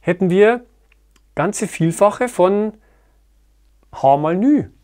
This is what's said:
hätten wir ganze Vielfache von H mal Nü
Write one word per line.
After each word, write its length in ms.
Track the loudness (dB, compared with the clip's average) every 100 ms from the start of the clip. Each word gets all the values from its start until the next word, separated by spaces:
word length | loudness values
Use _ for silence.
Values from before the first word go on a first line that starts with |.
hätten 300 | -4 -2 0
wir 340 | 4 2 2 -6 _ _ _ _ _ _
ganze 320 | -4 -4 -4 -8
Vielfache 640 | -2 -2 2 0 0 -6
von 460 | 0 0 2 -4 -8 _ _ _ _ _ _ _ _ _ _ _
H 240 | -2 0 2
mal 200 | 0 0
Nü 320 | 2 0 -2 _